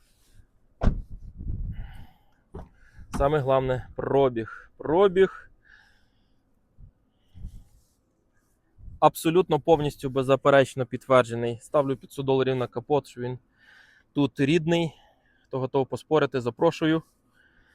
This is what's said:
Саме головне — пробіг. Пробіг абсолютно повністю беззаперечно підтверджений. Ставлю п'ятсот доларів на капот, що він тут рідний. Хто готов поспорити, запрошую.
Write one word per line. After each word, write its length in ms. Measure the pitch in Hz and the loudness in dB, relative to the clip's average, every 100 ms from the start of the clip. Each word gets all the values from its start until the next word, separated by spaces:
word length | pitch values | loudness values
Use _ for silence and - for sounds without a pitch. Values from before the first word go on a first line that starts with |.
| _ _ _ - _ _ _ _ - - - - - - - - - - - - - _ _ _ _ - - _ _ - - - | _ _ _ -20 _ _ _ _ 2 2 -6 -16 -16 -12 -10 -8 -8 -10 -12 -16 -20 _ _ _ _ -20 -20 _ _ -20 -10 -2
Саме 240 | 139 151 | 0 0
головне — 480 | 135 135 131 127 - - | 0 0 0 -4 -6 -10
пробіг. 760 | - 135 135 117 110 - - _ | 0 2 2 0 -8 -12 -20 _
Пробіг 720 | 127 165 202 180 185 - - _ _ - _ _ _ _ _ _ _ _ _ _ - _ _ _ _ - - - - _ _ _ _ _ _ _ _ _ _ _ - - | -2 2 4 4 2 0 -20 _ _ -20 _ _ _ _ _ _ _ _ _ _ -20 _ _ _ _ -16 -16 -16 -20 _ _ _ _ _ _ _ _ _ _ _ -20 0
абсолютно 600 | 151 - 165 170 180 151 | 2 2 2 2 2 0
повністю 500 | 165 156 147 - 139 | 4 2 2 -6 -4
беззаперечно 760 | 131 131 135 143 139 127 - 123 | -2 2 2 6 4 4 -2 -8
підтверджений. 720 | 123 - 127 117 117 120 117 | -8 2 4 4 -2 -6 -6
Ставлю 360 | - 151 139 131 | -2 -2 0 -4
п'ятсот 300 | - - 135 | -8 -8 -2
доларів 300 | 135 131 131 | 0 0 -2
на 100 | 120 | -4
капот, 400 | 123 113 143 - | -8 -2 -2 -2
що 140 | 123 | -10
він 180 | 123 123 _ _ _ - _ _ _ | -10 -10 _ _ _ -20 _ _ _
тут 280 | 143 139 - | -2 -2 0
рідний. 520 | 139 170 156 170 165 - _ _ _ _ | 0 2 2 0 0 -8 _ _ _ _
Хто 180 | _ 135 | _ -6
готов 260 | 127 139 127 | -2 -2 -2
поспорити, 540 | 123 - 156 143 135 | -6 -2 0 0 -2
запрошую. 640 | 120 - 165 - 160 160 - _ _ _ _ _ _ | -6 0 0 0 0 -2 -4 _ _ _ _ _ _